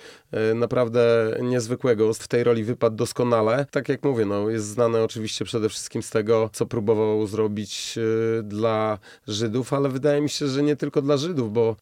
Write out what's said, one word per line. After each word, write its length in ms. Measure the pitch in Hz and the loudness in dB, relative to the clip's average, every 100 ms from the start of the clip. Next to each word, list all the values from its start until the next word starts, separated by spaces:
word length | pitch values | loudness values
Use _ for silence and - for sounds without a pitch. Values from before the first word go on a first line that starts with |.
| - - _ | -16 -20 _
e, 220 | 110 110 | -2 0
naprawdę 840 | 113 117 127 120 120 117 117 110 113 | 2 0 0 2 4 4 4 2 0
niezwykłego. 720 | 123 127 113 123 127 107 110 | 0 -2 -2 -2 2 4 2
W 140 | 113 - | 0 0
tej 160 | 120 | 2
roli 200 | 120 117 | 2 2
wypadł 320 | 107 123 117 107 | 0 0 0 0
doskonale. 720 | 120 - 123 117 110 127 139 | -4 0 2 2 2 2 0
Tak 180 | 143 123 | -4 -2
jak 140 | 131 | -2
mówię, 220 | 143 120 101 | 0 2 0
no, 240 | 101 107 | 0 -2
jest 160 | 113 104 | -2 -2
znany 380 | 104 117 113 | 0 2 2
oczywiście 420 | 113 113 110 - 104 | 0 -2 -8 -6 -4
przede 240 | 117 107 | -2 -2
wszystkim 340 | - - 120 | -4 -8 -8
z 60 | - | -2
tego, 400 | 113 104 113 110 | -2 2 2 0
co 120 | - 117 | -2 -4
próbował 600 | 117 104 107 110 107 107 | -2 0 2 2 0 0
zrobić, 680 | 107 107 104 101 - - 117 110 113 113 113 | 0 -2 -2 -6 -8 -8 -4 -2 0 0 -2
e, 40 | |
dla 560 | 104 104 113 110 110 104 - - - | -4 -2 0 0 -2 -4 -10 -16 -8
Żydów, 460 | 107 113 120 123 | -4 -2 -2 -2
ale 160 | 139 139 | 0 0
wydaje 320 | 131 147 143 | 0 0 2
mi 80 | 147 | 0
się, 180 | - 143 | -2 -4
że 160 | 131 | 0
nie 120 | 147 147 | 0 0
tylko 260 | 147 151 | -2 -2
dla 160 | 139 143 | 2 0
Żydów, 360 | 160 160 113 | 0 -2 -2
bo 220 | 110 113 110 | 2 0 0